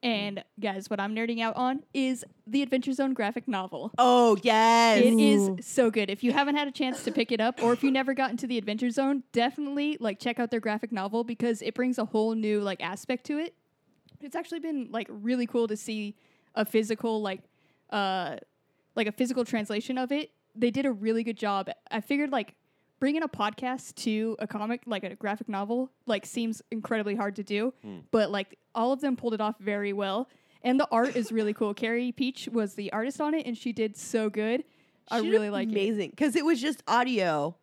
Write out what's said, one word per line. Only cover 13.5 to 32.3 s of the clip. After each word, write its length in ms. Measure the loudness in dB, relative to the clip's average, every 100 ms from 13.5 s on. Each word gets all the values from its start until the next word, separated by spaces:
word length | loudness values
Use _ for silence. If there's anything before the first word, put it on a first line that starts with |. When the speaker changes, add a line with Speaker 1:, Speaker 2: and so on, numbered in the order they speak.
| _ _ _ _ _ _ -20
Speaker 1:
It's 160 | -10 -10
actually 240 | -8 -8
been, 280 | -6 -6 -6
like, 160 | -6 -8
really 360 | -8 -2 0 0
cool 200 | 0 0
to 100 | -2
see 380 | -6 -6 -6 -10 _ _ _
a 100 | -4
physical, 560 | 0 2 0 -2 -2 -2
like, 200 | -4 -8 -12 _ _ _ _
uh, 460 | -2 0 -2 -4 -8 -14 _ _ _ _
like, 140 | -2 -2
a 40 |
physical 320 | 0 -2 0
translation 540 | -2 -2 -2 -4 -4 -4
of 140 | -2
it. 180 | -2 -4 _ _
They 160 | 0 0
did 160 | 2 -2
a 60 |
really 320 | 0 0 0
good 120 | -2 -2
job. 320 | -2 -2 -4 -10 -8
I 100 | -8
figured, 300 | -2 -2 0
like, 240 | -2 -4 -12 _ _ _ _
bringing 220 | 0 0
a 60 | -2
podcast 680 | -2 -4 -2 -6 -6 -10 -8
to 400 | -2 0 -2 -4
a 80 | -6
comic, 360 | -6 -6 -6 -4
like, 180 | -6
a 100 | -6 -8
graphic 320 | -6 -6 -6
novel, 400 | -6 -4 -2 -4 _ -2
like, 180 | -2
seems 380 | -2 -4 -4 -4 -8
incredibly 440 | -10 -4 -2 -2
hard 220 | -2 -4 -6
to 60 |
do, 320 | -6 -2 -2 -6
Speaker 4:
Hmm. 160 | -14 -14 0
Speaker 1:
but, 200 | 2 2
like, 280 | 0 -6 -12 _
all 180 | -2 0
of 80 | 0
them 140 | 0 -2
pulled 180 | -2
it 60 | -2
off 180 | -2 -2
very 340 | -4 -2 -2
well. 360 | -2 -2 -2 -4 _ _ _
And 160 | 0 2
the 80 | 4
art 240 | 2 2 0
is 140 | -2
really 200 | 0 -2
cool. 180 | 0 -2
Carrie 360 | -2 -2 -2 -2
Peach 360 | -2 -4